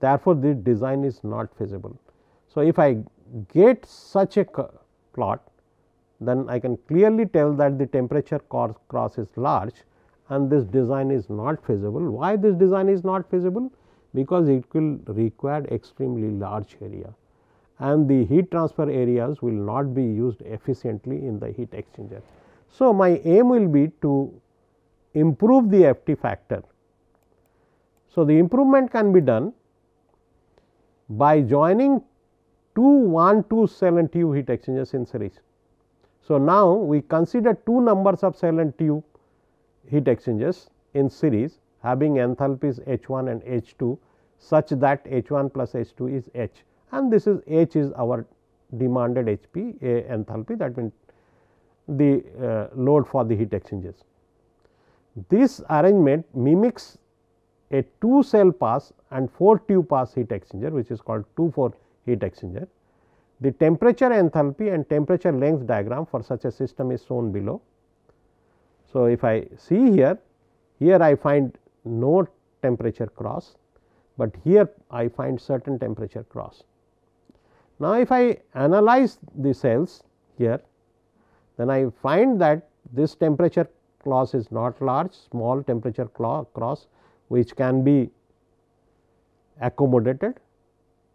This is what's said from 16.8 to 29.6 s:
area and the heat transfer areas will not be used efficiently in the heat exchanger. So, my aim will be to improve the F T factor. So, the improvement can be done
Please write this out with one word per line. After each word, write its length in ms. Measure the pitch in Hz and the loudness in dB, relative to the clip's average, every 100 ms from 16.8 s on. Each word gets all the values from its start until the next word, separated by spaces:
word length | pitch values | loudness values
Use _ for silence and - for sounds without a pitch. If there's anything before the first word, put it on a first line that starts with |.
area 320 | 101 98 95 107 _ _ _ _ _ - | -16 -16 -18 -20 _ _ _ _ _ -8
and 300 | 131 151 143 | -2 2 4
the 160 | 135 | 2
heat 260 | 101 151 180 | 4 2 0
transfer 380 | 170 156 - 143 | -2 -4 -4 -4
areas 520 | 131 123 120 120 151 | -2 0 0 -2 -6
will 100 | 123 | -6
not 420 | 110 101 120 139 | -4 -4 -4 -4
be 80 | 127 | -2
used 380 | 123 107 123 107 | -2 -2 -4 -6
efficiently 720 | 107 110 - 127 120 120 127 143 | -12 -12 -8 -6 -6 -8 -10 -10
in 220 | 135 107 | -8 -8
the 140 | 110 | -10
heat 180 | 107 113 | -10 -12
exchanger. 500 | - - - 104 104 - _ _ _ _ | -12 -16 -16 -18 -18 -20 _ _ _ _
So, 220 | - 262 | 0 2
my 280 | 196 185 170 | 4 4 2
aim 240 | 165 185 247 | 4 4 6
will 200 | 247 190 | 2 2
be 220 | 143 156 - | 2 2 -2
to 300 | 147 139 143 - _ _ _ _ _ _ _ | -2 -2 -2 -10 _ _ _ _ _ _ _
improve 560 | 151 160 139 220 262 226 | 0 2 2 4 4 6
the 160 | 196 160 | 6 6
F 180 | 123 - | 6 -2
T 80 | |
factor. 480 | 147 117 98 - 95 - _ _ _ _ _ _ _ _ _ _ _ _ _ _ | -4 -4 -6 -6 -8 -8 _ _ _ _ _ _ _ _ _ _ _ _ _ _
So, 160 | - | 0
the 140 | 151 156 | 4 4
improvement 520 | 175 247 269 269 254 | 4 4 4 4 2
can 220 | 233 208 | 0 4
be 80 | 185 | 4
done 320 | 131 110 170 - | 4 0 -2 -10